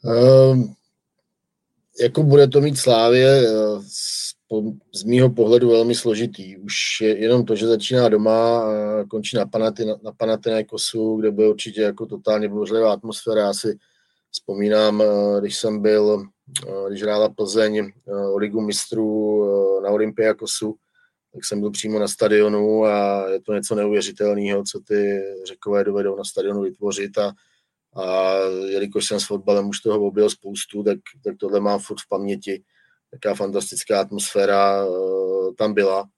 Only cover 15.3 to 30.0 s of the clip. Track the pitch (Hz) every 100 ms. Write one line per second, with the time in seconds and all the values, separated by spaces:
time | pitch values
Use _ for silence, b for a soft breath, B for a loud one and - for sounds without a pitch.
15.3 | 101 101 - 113 107 107 107 104 104 98
16.3 | _ _ - 95 98 98 98 104 104 107
17.3 | 104 101 107 107 107 101 _ - 101 101
18.3 | 98 104 110 107 104 - 110 110 107 107
19.3 | 107 101 101 98 95 98 104 107 104 110
20.3 | 107 110 - 107 107 _ _ _ _ _
21.3 | - - 104 104 101 110 107 101 - 107
22.3 | 104 104 104 107 110 110 104 101 98 95
23.3 | 95 - 104 101 107 104 104 101 92 104
24.3 | 101 101 101 101 101 - 104 101 101 98
25.3 | 95 95 95 104 101 98 101 98 98 98
26.3 | - 98 101 98 92 101 98 101 101 101
27.3 | 101 _ _ _ _ _ - 92 92 95
28.3 | 95 95 92 98 98 101 101 - 104 -
29.3 | 101 104 101 101 101 113 107